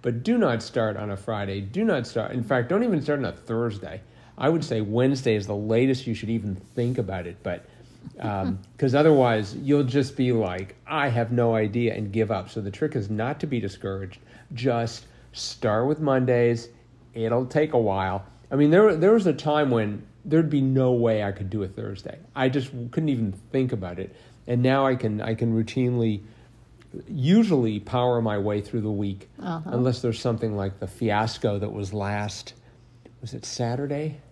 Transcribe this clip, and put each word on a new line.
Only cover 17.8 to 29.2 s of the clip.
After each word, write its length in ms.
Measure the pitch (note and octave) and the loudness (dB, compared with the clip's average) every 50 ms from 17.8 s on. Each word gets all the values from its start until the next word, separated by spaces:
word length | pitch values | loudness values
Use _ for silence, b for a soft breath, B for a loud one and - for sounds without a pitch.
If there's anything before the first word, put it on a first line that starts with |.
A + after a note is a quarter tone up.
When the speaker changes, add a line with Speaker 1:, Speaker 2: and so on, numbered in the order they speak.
| A2+ G#2 F#2+ F#2+ F#2+ F#2+ F#2 G2 - B B B B B | 2 2 0 0 0 -2 -2 -4 -6 B B B B B
Speaker 1:
I 60 | C3+ | 2
mean, 160 | C#3 D3 D3 | 4 4 6
there, 240 | D#3+ F#3 G#3+ G#3+ E3+ | 8 8 6 6 6
there 180 | D#3 E3 G3 A3+ | 4 4 4 4
was 140 | A#3 F#3+ | 4 4
a 60 | F3 C#3+ | 2 0
time 360 | B2 - D3+ D3 D3+ D3 C3+ | 0 0 0 2 2 2 4
when 340 | A#2+ A2+ G#2+ G#2 G#2 G2+ - - - - - | 2 2 0 -2 -4 -8 -12 -16 -20 -16 -6
there'd 240 | - D3+ D#3+ E3 D3+ | 2 2 2 2 4
be 120 | D3 C#3 | 2 2
no 320 | C3+ C3 C3 C3 C3 B2+ B2+ | 2 2 4 4 4 4 4
way 300 | A#2+ A#2+ A2+ A2 G#2+ G#2 | 4 4 2 2 2 0
I 80 | G2+ | -2
could 180 | G2 - G2 F#2+ | -4 -4 -6 -6
do 100 | G#2+ G#2+ G2 | -4 -4 -4
a 40 | |
Thursday. 500 | F#2 F#2+ - A2 G#2 G2+ F#2+ - - - - - - - | -6 -6 -10 -10 -10 -10 -10 -12 -14 -16 -16 -20 -14 -4
I 140 | C#3 C3 C3 | 0 0 2
just 220 | C3 C#3+ B2+ - - B2 A#2+ A#2+ | 2 0 -4 -4 -8 -10 -10 -4
couldn't 180 | - E3 D#3+ D3+ | -4 -2 0 0
even 240 | C3+ A#2+ A2+ G2+ F#2+ - - - | 0 0 0 -2 -4 -6 -12 -4
think 200 | - C3+ C3 B2+ - | -2 0 0 0 -2
about 260 | G#2 F#2 F2 F2 F2 | -4 -6 -8 -8 -8
it. 160 | F#2+ - B B B B B B B | -10 -12 B B B B B B B
And 160 | - B2 B2 A#2+ | -2 0 2 4
now 220 | B2+ C3 C#3 C3+ | 4 4 4 4
I 80 | C3+ B2+ | 2 2
can, 260 | A#2+ - A2 G#2 G#2+ | 2 0 -2 -2 -2
I 140 | - A2+ A2+ | -2 -4 -2
can 180 | G#2+ A#2+ A#2 A2+ | 0 0 0 2
routinely, 680 | A2+ G#2+ - - B2+ B2+ B2 B2 A#2+ A2+ A2 G#2 G2 G2 B B B B B B B B - - - - - - - - | 0 0 0 0 0 0 2 2 2 2 0 0 -2 -8 B B B B B B B B -20 -20 -20 -20 -18 -16 -16 -14
usually 720 | - G#3 C#3+ B2 D3+ F#3+ A3+ A3+ G3+ E3+ C3+ A#2+ A2 G#2 G#2 | -10 -6 0 4 6 6 6 6 6 4 4 4 2 0 -2
power 400 | F#2+ - B2+ B2 B2 B2 A#2+ A#2+ | -6 -2 0 2 2 2 2 2
my 160 | A2+ A2 G#2 G2+ | 2 0 0 0
way 220 | G2 G#2 G#2 G#2 | 0 0 0 -2
through 200 | G2+ - - A#2 | -2 -2 -4 -4
the 100 | G#2 G#2+ | -2 -2
week, 380 | G#2 G2+ G#2 G2+ G2 F#2+ | -2 -2 -2 -4 -4 -8